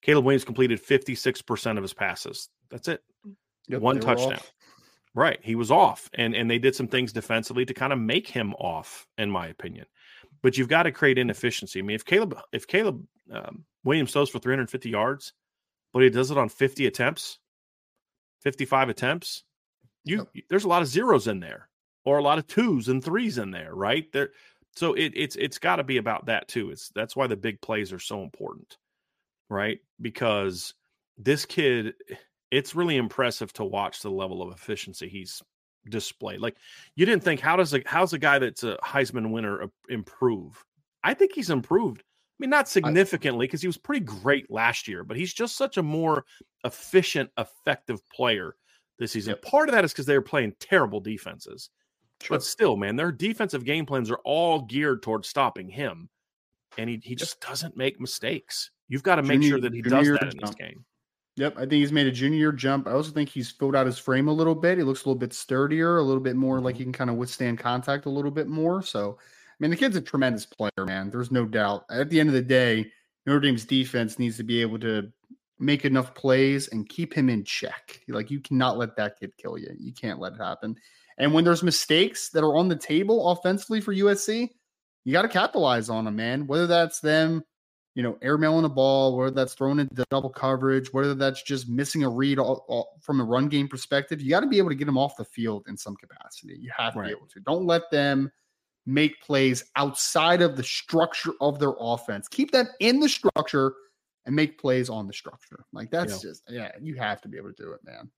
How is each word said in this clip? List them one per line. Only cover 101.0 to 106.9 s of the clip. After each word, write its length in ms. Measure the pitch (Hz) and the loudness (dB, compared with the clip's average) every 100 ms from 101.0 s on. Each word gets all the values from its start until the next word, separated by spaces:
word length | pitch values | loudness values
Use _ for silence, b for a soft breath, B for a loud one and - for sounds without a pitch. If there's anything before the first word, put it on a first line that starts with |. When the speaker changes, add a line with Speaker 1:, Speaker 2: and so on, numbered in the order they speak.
| 165 - 165 - | 2 0 -6 0
Speaker 2:
of 180 | 143 143 | 0 2
their 140 | 143 - | -2 0
offense. 480 | 117 117 - 104 - | -2 -4 -4 -8 -6
Keep 240 | - 285 | -2 2
them 160 | 262 247 - | 2 2 0
in 200 | 214 262 | 2 4
the 100 | 294 | 4
structure 640 | - - - 120 147 135 - b b _ _ - | 4 2 2 0 2 0 -2 b b _ _ -4
and 100 | 143 | 0
make 220 | 151 - | 0 0
plays 320 | 143 127 127 | 0 0 0
on 160 | 110 98 | -6 -10
the 80 | |
structure. 520 | 98 - - _ - - | -12 -16 -20 _ -20 -18
Like, 180 | - 113 | -16 -6
that's 220 | 165 175 95 | -4 -4 -6
Speaker 1:
Yeah. 60 | 101 | -12
Speaker 2:
just, 140 | - - | -18 -16
yeah, 220 | 120 104 - | -12 -12 -14
you 140 | 156 | -12